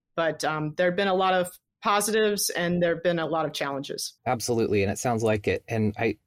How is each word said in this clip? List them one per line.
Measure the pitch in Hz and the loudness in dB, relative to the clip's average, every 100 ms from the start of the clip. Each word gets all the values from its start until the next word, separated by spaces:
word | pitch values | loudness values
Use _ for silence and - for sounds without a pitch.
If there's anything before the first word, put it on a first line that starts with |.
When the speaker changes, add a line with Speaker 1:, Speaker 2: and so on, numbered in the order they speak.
| _ | _
Speaker 1:
but, | - 165 156 | -2 -2 0
um, | 151 156 151 151 | -2 -2 -4 0
there've | 180 | 0
been | 175 202 | 2 0
a | |
lot | 185 185 | 2 2
of | 185 175 - _ _ | 2 0 -6 _ _
positives | 226 208 208 220 214 202 - | 0 2 2 2 2 0 -2
and | - 175 175 | -2 0 2
there've | 175 165 | 0 0
been | 180 170 | 0 0
a | 156 | 0
lot | 160 151 | -2 -2
of | |
challenges. | 151 143 139 139 - - - - | -4 -4 -4 -6 -8 -10 -6 -2
Speaker 2:
Absolutely. | 123 - 113 110 104 | -2 0 0 2 2
And | 98 | 0
it | 92 | 0
sounds | 127 113 | -2 0
like | 110 107 104 | 2 2 0
it. | 92 - | -2 -2
And | 113 107 104 | 0 0 0
I, | 113 - | -2 -2